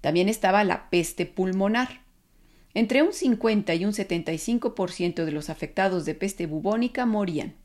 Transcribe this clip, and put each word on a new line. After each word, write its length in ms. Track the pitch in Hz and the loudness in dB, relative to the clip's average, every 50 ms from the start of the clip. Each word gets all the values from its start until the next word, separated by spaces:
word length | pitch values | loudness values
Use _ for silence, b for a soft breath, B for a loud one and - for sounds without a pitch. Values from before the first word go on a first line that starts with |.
También 280 | - 139 156 175 180 202 | 0 2 2 4 4 2
estaba 360 | 214 - - 190 196 202 214 | 2 2 2 4 4 4 4
la 260 | 190 175 - - - | 4 0 -2 -4 0
peste 360 | - 175 165 - - - 175 | 0 0 0 0 -2 -6 -6
pulmonar. 720 | 180 - - 185 185 185 190 196 202 214 240 254 254 - - _ _ _ _ _ _ _ b b b b b b b b | -6 -2 -2 -2 0 0 0 2 2 2 0 0 -2 -6 -16 _ _ _ _ _ _ _ b b b b b b b b
Entre 300 | 208 233 214 254 269 302 | 0 0 2 4 4 4
un 80 | 370 392 | 4 2
cincuenta 640 | - 370 262 233 208 - 226 220 208 202 - 165 | 0 0 0 0 2 2 2 2 2 2 0 0
y 80 | 170 180 | 0 0
un 80 | 208 208 | -2 -2
setenta 400 | - 196 - 180 170 160 - 165 | -2 -2 -2 -2 -2 -2 -2 -4
y 60 | 160 | -4
cinco 360 | - - 233 240 - 247 - | -2 -2 -2 0 -2 -2 -2
por 160 | - 190 180 | -2 -4 -4
ciento 340 | 185 - 175 175 170 - 165 | -2 -2 -2 -2 0 -2 -2
de 60 | 156 | -2
los 180 | 147 151 147 - | -2 -4 -6 -8
afectados 580 | 160 - - 151 - - 190 196 185 180 151 | -8 -8 -8 -6 -2 0 0 2 0 0 -2
de 100 | 156 156 | -4 -4
peste 300 | 151 - 196 196 - 175 | -4 -4 -6 -4 -4 -6
bubónica 600 | 160 151 156 156 190 214 226 240 247 240 - 254 | -4 -4 -4 -2 -2 0 0 0 -2 -2 -2 0
morían. 480 | 240 214 208 202 185 165 151 - - - - | 0 2 0 0 0 -2 -4 -4 -6 -12 -16